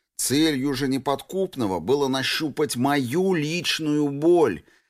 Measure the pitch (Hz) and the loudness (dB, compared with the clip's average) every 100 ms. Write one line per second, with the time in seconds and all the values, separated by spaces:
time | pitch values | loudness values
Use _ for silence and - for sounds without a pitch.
0 | _ - - 139 160 135 143 127 139 131 | _ -8 -2 2 2 2 -2 -2 -2 -2
1 | 143 135 - 185 185 135 104 90 87 143 | -2 -4 -4 -4 -4 -2 -2 -2 0 0
2 | 135 131 127 - 156 - 147 123 139 143 | 0 0 -2 -2 -4 -2 -2 0 0 0
3 | 120 165 190 175 151 175 147 - 156 151 | 0 0 0 0 -2 -4 -4 -2 0 0
4 | 143 143 165 175 127 78 - _ | 0 2 4 6 4 0 -10 _